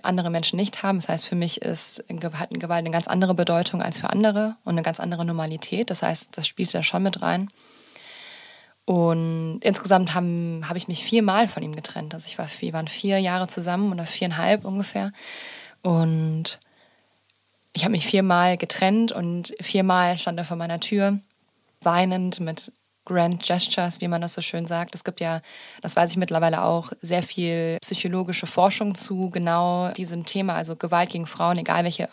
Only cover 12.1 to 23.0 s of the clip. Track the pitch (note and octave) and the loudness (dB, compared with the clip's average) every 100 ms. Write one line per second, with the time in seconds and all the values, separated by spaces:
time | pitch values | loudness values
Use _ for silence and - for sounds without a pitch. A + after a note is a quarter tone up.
12.1 | D#3+ - - D#3+ - E3+ D#3+ D#3+ - G3 | -8 -6 -6 -8 -6 -6 -4 -4 -2 2
13.1 | G3 F#3 F3+ F3+ F#3+ E3+ F3+ G3+ F3+ E3 | 2 2 0 0 0 0 0 0 -2 -4
14.1 | - F3+ D#3+ F#3 G#3 G3 G3 G3 G3+ G3 | -2 -2 0 2 2 0 -4 -4 -4 -6
15.1 | - - - - - - - F#3 E3 E3 | -8 -14 -14 -14 -16 -18 -6 2 4 4
16.1 | D#3+ D#3+ D#3 E3 - _ _ _ _ _ | 2 0 -2 -4 -6 _ _ _ _ _
17.1 | _ _ _ _ _ _ - F3+ F3+ - | _ _ _ _ _ _ -4 -2 0 2
18.1 | G3 F#3+ F3 F3+ F3+ F3+ - F#3+ G#3+ A3+ | 2 4 4 4 2 -2 2 4 4 2
19.1 | - F3 F3 E3+ - - G3 F#3+ F#3 F3 | 0 -4 -4 -6 -6 -2 2 4 4 4
20.1 | F3 F3+ E3+ E3+ E3+ E3+ E3+ - G3+ G3 | 0 -4 -4 -6 -6 -6 -2 0 2 2
21.1 | G3+ - _ _ _ _ _ F3 F3 F#3 | 0 -4 _ _ _ _ _ 2 4 2
22.1 | F#3 F3+ F3+ D#3+ E3 - - _ _ | 0 -2 -2 -4 -6 -10 -16 _ _